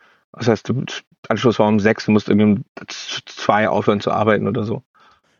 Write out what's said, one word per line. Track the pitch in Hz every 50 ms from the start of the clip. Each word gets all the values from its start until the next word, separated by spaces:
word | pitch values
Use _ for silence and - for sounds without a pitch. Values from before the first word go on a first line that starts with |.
| _ _ _ _ _ _
Das | - - 113 117
heißt, | 110 - - -
der | 113 131 - - - - - _ _ _ - -
Anschluss | 113 104 - 123 104 -
war | 107
um | 107 107 107
sechs, | 98 110 110 - -
du | -
musst | 107 107 - -
irgendwie | 104 104 107 104 101 113
um | - - _ - - -
zwei | - - - - - - - - - - - - 104 104 107 101
aufhören | - 101 98 - 104 101
zu | - -
arbeiten | - - 107 110 104 104 107
oder | 101 101 107 104
so. | 107 117 127 - _ _ _ _ _ _ _ _ _ _ _